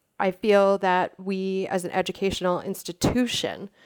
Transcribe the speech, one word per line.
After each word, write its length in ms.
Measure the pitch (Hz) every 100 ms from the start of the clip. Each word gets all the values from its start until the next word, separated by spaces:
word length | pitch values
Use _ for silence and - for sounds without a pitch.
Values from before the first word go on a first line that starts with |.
| _ -
I 140 | 196
feel 460 | 185 220 202 196 196
that 420 | 196 180 180 -
we 480 | 190 190 190 190 190
as 160 | 190
an 80 | 175
educational 680 | - 185 180 196 - 185 180
institution, 1080 | - 190 - 175 - 247 240 - - - 202 _